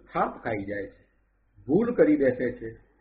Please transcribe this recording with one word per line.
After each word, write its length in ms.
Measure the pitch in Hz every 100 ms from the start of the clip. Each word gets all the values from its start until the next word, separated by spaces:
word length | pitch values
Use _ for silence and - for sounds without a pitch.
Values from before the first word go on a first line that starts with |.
| -
થાપ 260 | 165 220 -
ખાઈ 240 | - 107
જાય 240 | 98 101 95
છે, 160 | - _ _ _ _ _ _
ભૂલ 360 | - 170 233
કરી 220 | - 151 143
બેસે 320 | 135 123 123
છે 180 | - 113 113 _ _